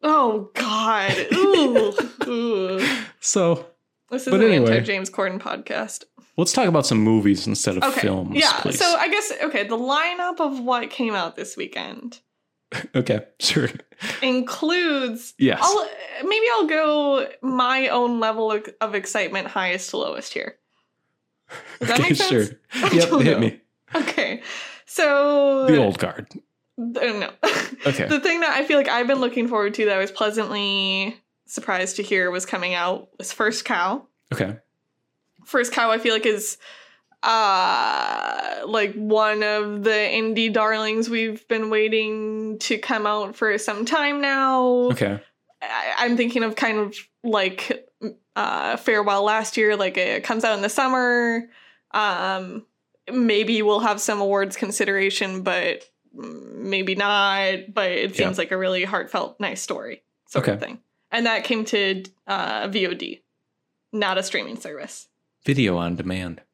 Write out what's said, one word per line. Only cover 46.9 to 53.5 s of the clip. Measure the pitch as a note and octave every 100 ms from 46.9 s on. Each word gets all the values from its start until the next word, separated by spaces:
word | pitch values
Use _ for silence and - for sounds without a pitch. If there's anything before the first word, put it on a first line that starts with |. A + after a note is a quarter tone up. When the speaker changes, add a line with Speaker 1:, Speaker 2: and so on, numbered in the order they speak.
| G#3 - _
Speaker 1:
like, | A#3+ G#3+ F#3+ F#3+ - - - _ A3 - _ -
uh, | - F2 D2 A#3+
Farewell | - G#3+ G#3 G3
last | G3+ A3 G#3+ -
year, | G#3+ G#3
like, | F#3+ F#3
it | F#3 A2
comes | - A3+
out | A3+ G#3
in |
the | G3+
summer. | A3+ C4 C4 B3 A#3+ A#3+ A#3 A#3 - - _ _
Um, | G#3 G#3+ F3+ F#3 F#3+ F#3 A3 - _ _ _ -
maybe | B3+ A#3 G#3 G#3+